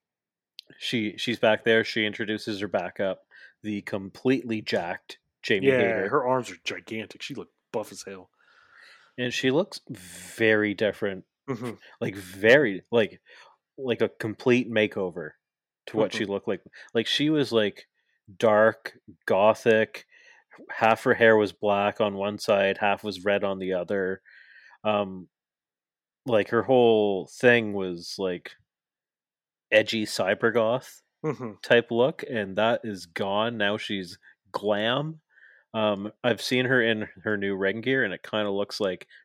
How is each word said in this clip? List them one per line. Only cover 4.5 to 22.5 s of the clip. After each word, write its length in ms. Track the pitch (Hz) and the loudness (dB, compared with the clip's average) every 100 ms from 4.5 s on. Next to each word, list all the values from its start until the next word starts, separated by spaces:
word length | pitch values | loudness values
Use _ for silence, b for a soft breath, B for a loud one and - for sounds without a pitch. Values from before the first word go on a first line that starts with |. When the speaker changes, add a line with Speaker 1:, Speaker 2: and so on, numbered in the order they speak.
| 110 | -8
Speaker 1:
jacked 580 | - 107 85 92 - - _ _ | -4 -4 -4 -8 -12 -20 _ _
Jamie 240 | - 104 135 | -4 0 2
Speaker 2:
Yeah, 100 | 131 | 2
Speaker 1:
Hayter. 300 | 117 110 98 | 0 -2 -2
Speaker 2:
her 160 | 143 127 | -2 0
arms 240 | 127 117 | -2 -4
are 60 | - | -10
gigantic. 580 | - 90 - 110 104 - | -10 -12 -10 -12 -12 -14
She 140 | - 117 | -14 -12
looked 180 | 87 _ _ | -14 _ _
buff 180 | 117 104 | -8 -8
as 120 | 98 - | -12 -16
hell. 220 | 98 92 b b b b b b b b - | -18 -20 b b b b b b b b -6
Speaker 1:
And 140 | 123 | -4
she 180 | - 135 | 0 2
looks 300 | 135 190 - - | 2 0 -6 -16
very 840 | 131 - - - - 110 107 107 | -16 -16 -18 -16 0 2 4 2
different. 520 | 101 107 - 104 92 - _ - | 0 -2 -2 -6 -6 -12 _ -10
Speaker 2:
Mm-hmm. 220 | 123 123 104 B B | -8 -8 -12 B B
Speaker 1:
Like, 160 | 120 98 | -10 -8
very, 680 | 90 95 104 135 131 92 - | -14 0 6 6 6 -2 -2
like, 280 | 120 101 95 B B B B _ - | 0 0 -4 B B B B _ -10
like 240 | 131 113 | -4 -2
a 60 | 110 | -2
complete 600 | - 113 101 - 123 117 | -2 -8 -4 2 2 2
makeover 600 | 113 107 107 92 85 78 - _ _ _ _ - | 0 0 0 -6 -6 -12 -16 _ _ _ _ -6
to 100 | 110 | -2
what 160 | 107 | -2
she 100 | 113 | -2
Speaker 2:
Mm-hmm. 80 | 104 | -4
Speaker 1:
looked 160 | 98 - | -4 -4
like. 140 | 98 - B B | -6 -8 B B
Like, 140 | 117 113 | -4 -2
she 220 | - 147 | 0 0
was, 220 | 156 127 | 0 2
like, 360 | 113 104 - - _ _ _ - 95 | 2 0 -2 -14 _ _ _ -20 0
dark, 560 | 117 107 110 107 - - - - - | 4 6 6 4 -6 -18 -20 -14 0
gothic. 800 | 95 104 110 123 110 110 - - B B B B B - | 4 4 4 4 4 2 -4 -20 B B B B B -14
Half 340 | - 113 113 | 0 2 4
her 100 | 135 | 2
hair 220 | 120 117 110 | 6 8 8
was 160 | 104 | 4
black 480 | - 104 101 101 - | 0 0 2 0 0
on 140 | 107 98 | -2 0
one 220 | 101 104 | -4 -4
side, 380 | - | 0